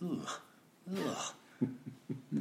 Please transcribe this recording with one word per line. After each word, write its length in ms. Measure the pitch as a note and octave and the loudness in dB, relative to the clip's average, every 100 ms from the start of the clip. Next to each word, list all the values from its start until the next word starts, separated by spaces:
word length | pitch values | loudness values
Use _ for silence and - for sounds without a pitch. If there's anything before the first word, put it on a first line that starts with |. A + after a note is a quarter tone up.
ugh, 400 | F3 C#3+ - - - - - - - | 0 2 0 -4 -8 -20 -20 -14 -4
ugh. 420 | F#3+ D3+ - - - - - B2+ - - - - - - C#3+ | 0 2 2 -2 -6 -14 0 0 0 -8 -8 -6 -6 0 2